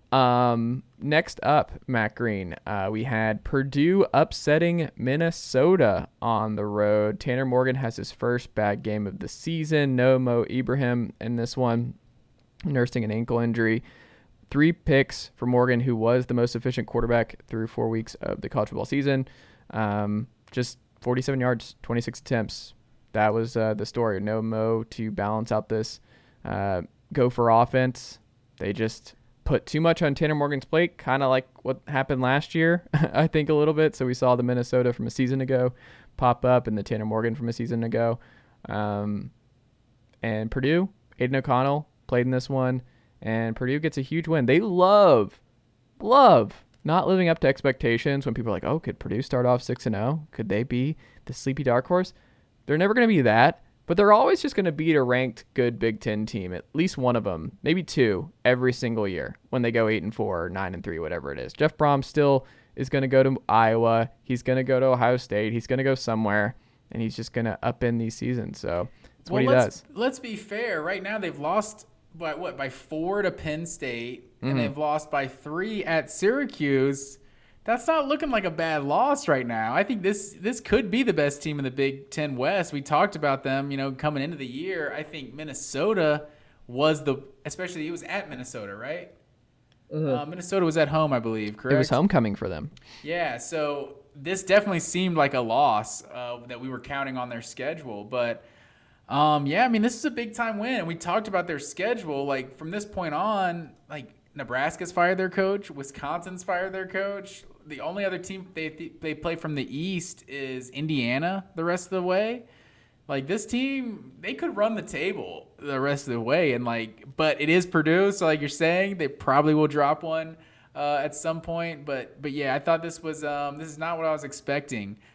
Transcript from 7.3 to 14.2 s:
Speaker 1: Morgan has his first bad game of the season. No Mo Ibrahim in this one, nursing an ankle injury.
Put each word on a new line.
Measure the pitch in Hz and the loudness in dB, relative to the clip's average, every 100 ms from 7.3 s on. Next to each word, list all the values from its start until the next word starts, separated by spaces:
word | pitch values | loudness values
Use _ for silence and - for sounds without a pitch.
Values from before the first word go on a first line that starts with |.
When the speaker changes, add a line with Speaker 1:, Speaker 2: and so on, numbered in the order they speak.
| 127 | -2
Speaker 1:
Morgan | 131 123 131 | 2 2 2
has | 127 117 - | 0 -4 -6
his | - | -10
first | - 120 123 - | -4 0 0 -2
bad | - 104 101 | -2 0 0
game | 107 107 101 | -2 -2 -4
of | - | -6
the | - | -10
season. | - - 165 151 151 143 127 | -8 -6 -4 0 2 2 4
No | 127 127 | 4 4
Mo | 127 120 - | 4 0 0
Ibrahim | 127 131 131 127 120 113 - | -2 0 0 2 0 -2 -6
in | 113 | -6
this | 120 117 - | -4 -4 0
one, | 123 117 120 - _ _ _ _ _ _ | 0 2 -2 -8 _ _ _ _ _ _
nursing | 170 139 123 127 | -2 0 0 0
an | 110 | -2
ankle | 107 117 117 | -2 -2 0
injury. | 117 113 113 113 - - - _ | 0 2 2 2 -2 -20 -20 _